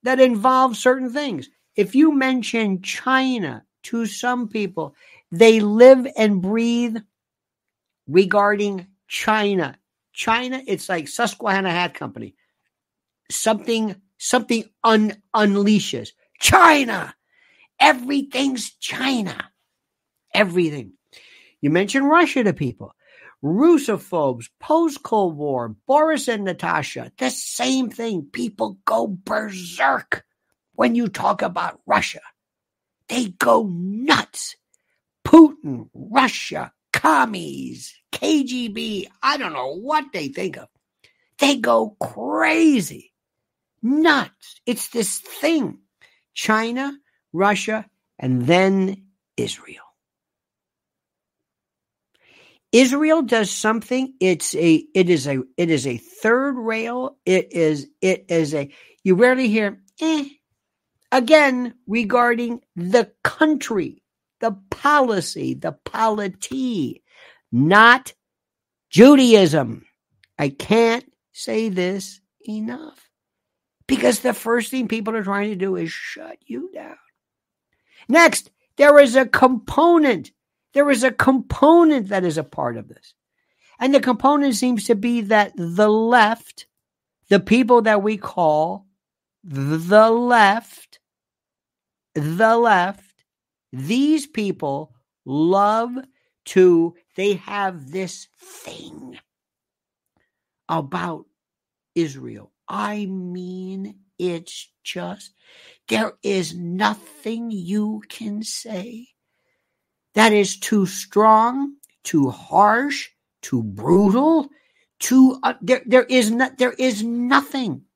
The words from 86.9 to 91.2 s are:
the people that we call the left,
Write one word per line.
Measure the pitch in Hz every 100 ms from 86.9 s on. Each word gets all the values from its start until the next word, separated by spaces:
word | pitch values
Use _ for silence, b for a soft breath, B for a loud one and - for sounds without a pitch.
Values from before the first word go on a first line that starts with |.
| _ _ _ -
the | 196
people | 196 233 240 240
that | 220 208
we | 208 208
call | - - 160 151 165 196 - _ _ _ _ _
the | 185 139 139 160 170 208 220
left, | 233 240 240 196 220 - - - _ _ _